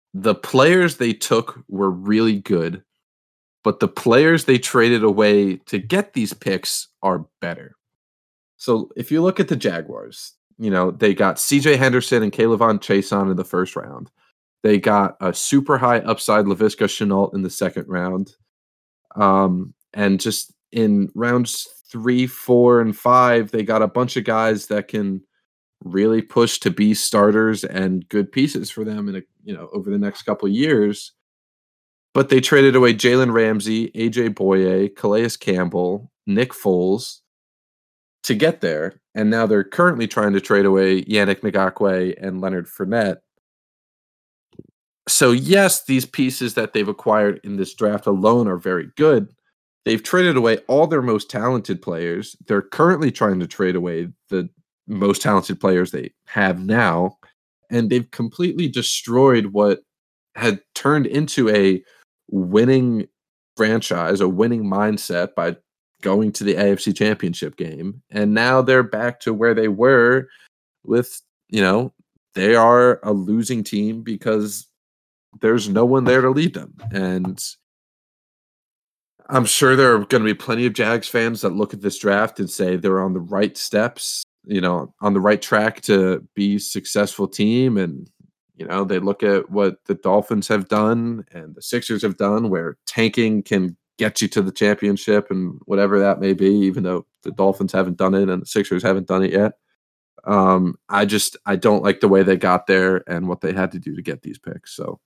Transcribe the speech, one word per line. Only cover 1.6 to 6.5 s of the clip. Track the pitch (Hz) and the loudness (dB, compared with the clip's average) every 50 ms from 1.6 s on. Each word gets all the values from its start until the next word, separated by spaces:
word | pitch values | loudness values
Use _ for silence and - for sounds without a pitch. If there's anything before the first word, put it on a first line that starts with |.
| - | -16
were | - 98 95 98 95 | -10 -6 -2 -2 -2
really | 90 92 98 104 107 110 113 113 107 101 | -2 -4 -2 0 0 2 2 2 0 -2
good, | - - 98 85 82 - 90 - _ _ _ _ _ _ _ _ _ _ _ _ _ _ _ _ - | -2 -2 -2 -2 -2 -4 -8 -10 _ _ _ _ _ _ _ _ _ _ _ _ _ _ _ _ -4
but | - - - | -4 -2 0
the | 214 | -2
players | - - - - 123 117 135 156 160 165 156 - | -2 -2 -2 0 4 4 6 6 4 2 2 2
they | 139 131 | 2 0
traded | 120 - - - 123 113 120 120 113 110 | 0 0 0 0 2 2 4 2 2 2
away | 107 98 107 107 104 104 101 98 95 92 | 2 2 4 4 4 4 4 2 0 -2
to | 92 _ - 110 | -6 _ -8 -8
get | 98 92 110 180 196 202 - - | -8 -4 -2 -2 -2 -2 -4 -4
these | 131 107 - - | -6 -6 -6 -8
picks | - - 101 | -8 -6 -6